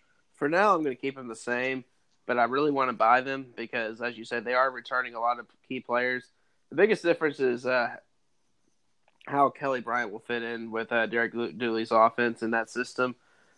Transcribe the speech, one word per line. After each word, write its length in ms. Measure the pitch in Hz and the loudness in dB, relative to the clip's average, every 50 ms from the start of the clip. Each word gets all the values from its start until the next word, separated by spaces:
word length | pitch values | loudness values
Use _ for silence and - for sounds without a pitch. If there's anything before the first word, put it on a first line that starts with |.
| _ _ _ _ _ _ _ | _ _ _ _ _ _ _
For 140 | - 147 147 | -6 -4 -2
now, 260 | 160 180 202 214 190 | 0 2 4 4 4
I'm 80 | 165 156 | 2 0
gonna 120 | 143 123 | -2 -4
keep 200 | - - 139 135 | -4 -6 -8 -8
them 120 | 135 127 | -8 -10
the 80 | 120 113 | -12 -12
same, 500 | 107 - 123 120 123 127 131 131 131 120 _ _ _ _ _ _ _ _ | -8 -6 -4 -2 -2 -2 -2 -4 -6 -8 _ _ _ _ _ _ _ _
but 120 | - 123 | -2 0
I 80 | 120 120 | 2 2
really 260 | 117 127 139 151 151 | 2 2 2 2 2
wanna 220 | 143 135 131 127 117 | 2 2 0 0 0
buy 280 | 101 110 113 123 127 | 2 4 4 4 4
them 260 | 127 135 135 135 135 123 117 | 2 0 -6 -8 -8 -10 -10
because, 460 | - 117 113 - 123 113 110 113 113 | -10 -8 -6 -4 -4 -4 -6 -6 -6
as 160 | 117 120 117 | -8 -8 -8
you 80 | 110 113 | -8 -8
said, 180 | - 120 120 104 | -8 -6 -6 -4
they 100 | 120 127 | 0 2
are 160 | 127 131 135 | 2 2 2
returning 460 | 127 120 113 - 131 127 127 123 120 | 0 -6 -8 -4 -2 -2 -2 -4 -4
a 40 | 113 | -2
lot 180 | 117 120 120 117 | -2 -2 -2 -2
of 80 | 113 - _ _ _ | -6 -14 _ _ _
key 120 | - 131 127 | -10 -8 -8
players. 460 | - - 120 120 123 127 127 127 - _ _ _ _ _ _ _ _ - | -4 -2 -2 0 0 0 -2 -4 -6 _ _ _ _ _ _ _ _ -4
The 60 | 135 | 2
biggest 280 | 143 196 220 220 - - | 4 4 4 4 2 2
difference 360 | 170 165 - 165 151 139 - | 2 2 2 0 -2 0 0
is, 260 | 135 127 120 120 123 | 0 0 0 0 -2
uh, 300 | 123 127 127 117 113 - - - _ _ _ _ _ _ _ _ _ _ _ _ _ _ _ _ _ _ _ _ _ _ _ - | 0 0 0 0 -2 -6 -12 -18 _ _ _ _ _ _ _ _ _ _ _ _ _ _ _ _ _ _ _ _ _ _ _ -10
how 240 | - 143 143 139 131 | -2 2 4 4 4
Kelly 300 | - - 143 139 131 123 | 2 0 -4 -4 -4 -4
Bryant 320 | 110 117 117 123 120 104 | -4 -2 -2 -2 -2 -4
will 80 | 98 110 | -6 -10
fit 240 | - - 120 117 117 | -8 -6 -4 -4 -4
in 280 | 117 117 113 113 113 | -6 -6 -8 -8 -6
with, 200 | 110 113 113 - | -4 -4 -2 0
uh, 140 | 120 117 113 | 0 0 2
Derek 280 | 110 117 117 117 107 110 | 2 2 0 0 0 0
Lu-, 200 | 117 117 98 76 | -4 -4 -4 -4
Dooley's 380 | 104 120 117 113 113 110 - | -4 -2 0 0 0 0 4
offense 520 | 117 110 110 117 - - 120 117 113 - 117 | 6 8 8 6 6 4 0 0 0 -2 -2
in 80 | 113 | 0
that 180 | 117 113 113 - | 0 0 -2 -2
system. 460 | - 117 123 - - - 127 127 120 - _ _ _ _ _ _ _ | -4 -6 -6 -4 -2 -2 -2 -2 -2 -6 _ _ _ _ _ _ _